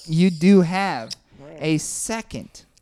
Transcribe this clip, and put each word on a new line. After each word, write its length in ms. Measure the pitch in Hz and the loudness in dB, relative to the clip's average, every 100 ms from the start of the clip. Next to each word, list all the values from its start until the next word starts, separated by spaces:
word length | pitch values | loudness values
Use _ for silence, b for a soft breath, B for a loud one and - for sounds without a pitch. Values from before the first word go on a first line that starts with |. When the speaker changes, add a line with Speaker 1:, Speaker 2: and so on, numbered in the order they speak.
| - | -4
Speaker 1:
you 240 | 160 185 | 2 2
do 300 | 160 180 196 | 4 6 6
have 520 | 170 185 196 139 113 - _ - | 4 0 -4 -6 -10 -16 _ -20
Speaker 2:
Right. 140 | 196 160 | -20 -8
Speaker 1:
a 180 | 156 156 | -2 -2
second 840 | - - - 226 - 127 - - _ _ | -4 -10 -8 -10 -10 -14 -16 -20 _ _